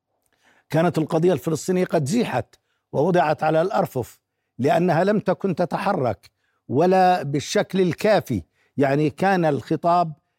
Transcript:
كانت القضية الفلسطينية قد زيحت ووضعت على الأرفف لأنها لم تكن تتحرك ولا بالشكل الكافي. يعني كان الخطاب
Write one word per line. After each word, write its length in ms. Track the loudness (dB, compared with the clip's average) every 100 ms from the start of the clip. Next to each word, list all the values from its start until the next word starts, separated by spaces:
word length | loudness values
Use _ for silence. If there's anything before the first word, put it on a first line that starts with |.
| _ _ _ _ _ _ _
كانت 280 | 0 0 0
القضية 340 | -2 0 0
الفلسطينية 520 | 0 -2 -6 -4 -2
قد 200 | -2 -2
زيحت 500 | -2 -2 -2 -4 -6 _ _ _ _
ووضعت 500 | -2 0 2 2 0
على 200 | 0 0
الأرفف 580 | 0 -2 -2 -4 -8 -12 _ _ _ _
لأنها 460 | 0 2 2 2
لم 160 | 2 0
تكن 340 | -2 -2 -2
تتحرك 760 | -2 -2 -2 -4 -2 -2 -4 _ _ _ _ _
ولا 540 | 0 2 4 4 2
بالشكل 580 | -2 -6 -4 -4 -2 0
الكافي. 640 | -2 0 2 2 0 -6 -6 _ _ -2
يعني 340 | 0 2 0
كان 340 | 0 0 2
الخطاب 680 | 0 -2 -4 -2 0 2 0 -6 _